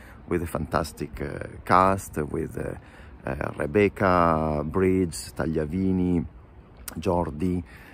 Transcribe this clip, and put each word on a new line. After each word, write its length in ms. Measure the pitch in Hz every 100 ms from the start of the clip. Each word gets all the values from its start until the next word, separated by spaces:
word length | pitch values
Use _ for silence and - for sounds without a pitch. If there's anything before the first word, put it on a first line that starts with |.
| - - -
with 160 | 85
a 40 | 82
fantastic, 720 | - 85 73 80 - 76 -
uh, 280 | 71 87 - - -
cast, 520 | 92 95 95 - -
with, 380 | 76 80 78 -
uh, 180 | - 50 - - - - -
uh, 240 | 65 - -
Rebecca, 1040 | 76 87 101 - 98 90 85 80 78 76
Bridge, 720 | 78 90 95 92 90 76 - -
Tagliavini, 920 | 69 80 76 90 95 92 90 90 - - - - - - - -
Jordi, 640 | 98 87 82 73 92 90 85 - -